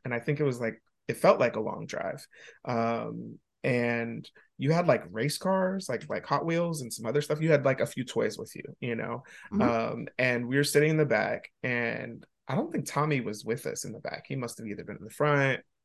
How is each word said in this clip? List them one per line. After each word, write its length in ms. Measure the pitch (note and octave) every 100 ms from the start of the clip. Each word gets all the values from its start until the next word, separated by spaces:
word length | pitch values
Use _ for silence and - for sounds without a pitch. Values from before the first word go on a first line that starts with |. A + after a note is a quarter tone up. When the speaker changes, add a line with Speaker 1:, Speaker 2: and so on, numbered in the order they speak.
| B2+
Speaker 1:
and 80 |
I 60 | A#2+
think 200 | - D3
it 40 |
was, 160 | D3 A#2+
like, 220 | A2+ A2 _ _ -
it 100 | A#2+
felt 220 | F3 G#3+
like 160 | A#2+ A2+
a 60 |
long 240 | G#2+ - -
drive. 400 | - - D3 - - - - C3+
Um, 720 | A#2 A#2 A#2 A2+ A2+ A2+ A2 _ _
and 680 | C3 B2 A#2+ A#2 A#2 A2+ - - _ _
you 140 | C3+
had, 160 | E3 F3
like, 160 | A#2+ -
race 260 | G#2 C3+ -
cars, 500 | F#3 F#3+ F#3 F#3+ -
like, 180 | E3+ D3+
like 160 | - -
Hot 200 | C#3+ E3
Wheels 360 | E3+ E3+ D#3
and 100 | A#2+
some 120 | - A#2
other 160 | C#3
stuff. 200 | C#3+ D3+
You 100 | D#3+
had, 140 | D3 C3+
like, 140 | C3
a 60 | C3
few 160 | -
toys 340 | A#2+ A#2 A2+ -
with 180 | A2+ -
you, 80 | - -
you 160 | B2+ A2+
know? 280 | A2+ A#2+ - - -
Speaker 2:
Mm-hmm. 80 | G#3
Speaker 1:
Um, 460 | B2 A#2 A2+ A2+ - -
and 300 | B2+ A#2+ A#2+
we 80 | C3+
were 60 |
sitting 260 | D3 D3 D3+
in 60 | D#3
the 80 | C#3+
back, 440 | G#2+ G2+ G#2+ - _
and 600 | B2+ A#2+ A#2 A#2 B2+ A#2 - _ -
I 80 | C#3+
don't 160 | E4
think 140 | D4+ C#3
Tommy 360 | - D3+ C#3
was 220 | G#2+ G#2+
with 220 | - A2+ -
us 200 | - -
in 60 |
the 80 | A2
back. 260 | - - -
He 80 | C3+
must 220 | A#2+ -
have 80 | A2+
either 160 | G2+
been 140 | F2 G2+
in 60 |
the 60 | G#2
front 520 | - D3 C#3+ C3+ B2+ - _